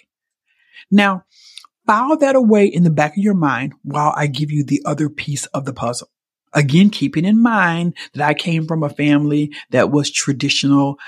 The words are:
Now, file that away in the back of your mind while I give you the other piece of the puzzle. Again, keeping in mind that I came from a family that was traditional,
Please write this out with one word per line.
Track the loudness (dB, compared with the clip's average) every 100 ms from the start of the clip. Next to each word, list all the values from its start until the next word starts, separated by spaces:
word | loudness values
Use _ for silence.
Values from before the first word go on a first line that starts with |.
| _ _ _ _ _ _ _ -18 0
Now, | 2 2 0 -10 _ -20 -20 -20 _ 0
file | 0 2 0
that | 2 4
away | 4 4 4
in | 4
the | 2
back | 2 0
of | 0
your | 0 0
mind | 0 -2 -4 -10
while | -8 -2 -2 0
I | -4
give | -4 -4
you | -4
the | -2 -4 -4
other | -4 -4
piece | -6 -8 -8 -8
of | -8 -8
the |
puzzle. | -8 -6 -8 -12 _ _ _ _
Again, | -2 2 4 4
keeping | 2 -4 -2 2
in | 2
mind | 2 2 0 0 -4 -6 -12
that | -4 -2
I |
came | -2 -2 -4 -2
from | -4
a | -4
family | -2 0 2 2 -2 -2 -8 -4
that | 0 2
was | 0 -2
traditional, | -4 -4 -2 -2 -2 2 2 2 -4